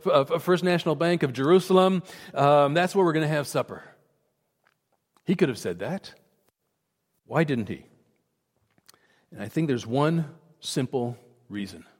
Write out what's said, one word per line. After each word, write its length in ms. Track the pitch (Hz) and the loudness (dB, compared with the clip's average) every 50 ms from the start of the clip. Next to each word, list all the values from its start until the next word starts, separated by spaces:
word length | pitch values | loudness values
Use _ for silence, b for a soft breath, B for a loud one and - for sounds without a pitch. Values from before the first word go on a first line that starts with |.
| _ | _
F-, 260 | 190 175 143 139 - | 4 2 2 2 2
uh, 80 | 160 165 | -2 -2
First 240 | - 175 180 165 175 | 0 0 0 2 2
National 320 | 180 175 165 - 170 151 | 0 0 0 0 -2 -2
Bank 280 | 139 165 170 175 165 160 | 0 0 0 0 0 0
of 100 | 135 120 | -2 -2
Jerusalem. 720 | 123 135 147 180 185 175 - 190 185 185 190 190 180 B B B B B B B | -2 2 4 4 4 4 4 4 4 4 4 2 -2 B B B B B B B
Um, 400 | 139 139 143 147 147 143 139 147 | 2 4 6 6 6 4 4 2
that's 200 | 170 180 180 - | 0 0 0 0
where 120 | 196 185 | 2 2
we're 80 | 170 151 | 2 2
gonna 140 | 156 160 | 0 0
have 200 | 147 156 147 139 | 0 -2 -4 -4
supper." 360 | - - 139 120 - - - - - - _ _ _ _ _ _ _ _ _ _ _ _ _ _ _ _ _ _ _ _ _ _ _ _ _ _ | -4 -4 -4 -4 -4 -10 -16 -16 -20 -20 _ _ _ _ _ _ _ _ _ _ _ _ _ _ _ _ _ _ _ _ _ _ _ _ _ _
He 100 | - 190 | -4 0
could 140 | 180 185 143 | 2 2 0
have 80 | 117 | 0
said 220 | - - 104 87 87 | -4 -6 -8 -8 -6
that. 340 | 98 123 175 190 - - - _ _ _ _ _ _ _ _ _ _ _ _ _ _ _ _ _ _ _ _ _ _ | -8 -8 -8 -8 -10 -16 -20 _ _ _ _ _ _ _ _ _ _ _ _ _ _ _ _ _ _ _ _ _ _
Why 200 | - 113 147 170 | -4 -2 0 0
didn't 240 | 147 139 117 104 90 | 0 -2 -4 -4 -6
he? 160 | 92 69 - _ _ _ _ _ _ _ _ _ _ _ _ _ _ _ _ _ _ _ _ - b b b b b b b b | -10 -12 -12 _ _ _ _ _ _ _ _ _ _ _ _ _ _ _ _ _ _ _ _ -20 b b b b b b b b
And 100 | - - | -14 -12
I 60 | 101 | -12
think 200 | 107 - 156 165 | -6 -2 -2 0
there's 200 | 147 131 117 107 | 0 -2 -4 -2
one 420 | 113 117 135 147 156 170 170 156 - - - _ _ _ _ | -2 0 2 2 2 2 0 -2 -4 -10 -20 _ _ _ _
simple 580 | - - - 151 131 - - 131 120 120 120 - _ _ _ _ _ _ | -14 -6 -4 -4 -4 -2 -2 -4 -4 -4 -6 -12 _ _ _ _ _ _
reason. 360 | 98 104 101 95 92 82 - _ _ | -8 -8 -8 -8 -10 -18 -20 _ _